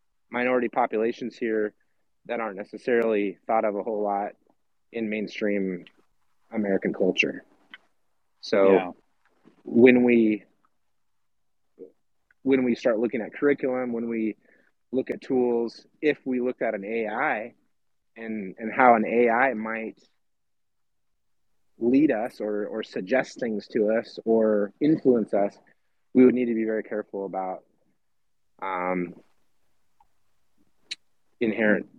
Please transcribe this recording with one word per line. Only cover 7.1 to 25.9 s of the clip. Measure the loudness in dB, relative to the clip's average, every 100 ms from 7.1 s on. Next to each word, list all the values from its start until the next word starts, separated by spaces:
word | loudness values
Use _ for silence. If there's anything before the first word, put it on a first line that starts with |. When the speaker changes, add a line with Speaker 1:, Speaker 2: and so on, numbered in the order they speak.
| 0 -2 -4 -16 _ _ -20 _ _ _ _ _ _
Speaker 1:
So | -2 4 6
Speaker 2:
Yeah. | 4 2 -12 _ _ _ _ _ _
Speaker 1:
when | -2 6 8 8
we, | 4 4 4 0 -6 _ _ _ _ _ _ _ _ _ _ _ _ _ -20 _ _ _ _ _
when | 0 2
we | 2 0
start | 0 0
looking | -2 -4
at | -8
curriculum, | -2 0 0 -2 -4 -4
when | -6 -4
we | -4 -4 -6 _ _ _ _ _
look | -6 -4
at | -8
tools, | -2 0 0 0 -4 -8 _ _
if | -2 -2 -4
we | -4
looked | -4 -4
at | -4
an | -4 -6
A | -6 -4
I | -4 -4 -4 -8 _ _ _ _ _ _ -16
and, | -10 -8 -10 -10
and | -6
how | 6 6 6
an | 4
A | 2 2
I | 2 0
might | -2 -6 -8 -10 -14 _ _ _ _ _ _ _ _ _ _ _ _ _ _ _ _ _ _
lead | 2 4 4
us | 2 -4 -6
or, | -6 -4 -4
or | -8
suggest | -8 -10 -2 -2 -2 -8
things | -6 -6 -4
to | -2 0
us | 0 -4 -10
or | 0 2 4 0 -2 _
influence | 0 2 4 2 2
us, | 0 -2 -6 _ _ _